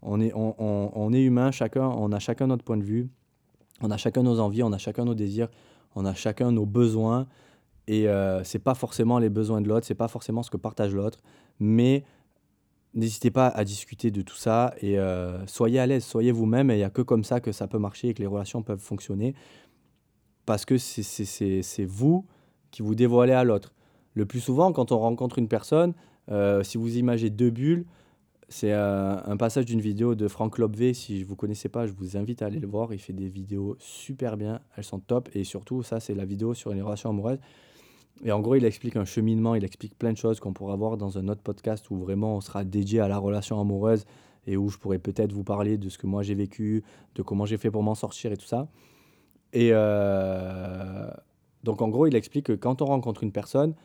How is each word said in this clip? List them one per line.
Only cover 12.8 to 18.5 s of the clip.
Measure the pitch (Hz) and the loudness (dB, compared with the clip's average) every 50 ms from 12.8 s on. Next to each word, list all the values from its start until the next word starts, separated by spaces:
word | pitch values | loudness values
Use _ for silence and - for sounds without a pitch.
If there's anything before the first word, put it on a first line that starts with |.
| _ _ - | _ _ -4
n'hésitez | 113 113 113 107 - - 117 | -2 -2 -2 -2 0 0 2
pas | - 131 127 | 4 4 4
à | 123 - 110 104 | 4 4 0 -2
discuter | 98 101 - - - - - - 113 | -2 -4 -10 -12 -14 -10 -4 -2 -2
de | 101 101 | -2 -2
tout | 95 - - | -6 -6 -8
ça | - - 117 110 117 123 123 - - | -6 -2 2 2 4 2 2 0 -2
et, | 101 98 101 | -2 0 0
euh, | 98 95 92 92 90 90 90 90 92 98 | 2 0 0 -2 -2 -4 -6 -6 -8 -10
soyez | 98 - - 120 113 123 131 | -8 -2 0 2 2 4 4
à | 127 | 2
l'aise, | 127 135 123 - | 2 2 0 -2
soyez | - - 113 117 123 | -2 -2 2 2 2
vous-même | 117 113 110 110 113 131 139 131 | 4 4 2 2 4 4 4 4
et | 110 | 4
il | 104 | 4
y | 101 | 2
a | 95 | 0
que | - 127 | 0 0
comme | 123 - 123 110 107 | 2 2 2 2 2
ça | - 123 123 | 2 -2 -2
que | 123 113 | -2 -4
ça | 101 - 104 | -6 -6 -6
peut | 98 113 107 | -4 -2 -2
marcher | 104 101 - - - 120 | -4 -4 -4 -4 -4 -4
et | 110 | -2
que | - | -2
les | 101 | -4
relations | 98 101 101 98 - | -4 -4 -4 -4 -6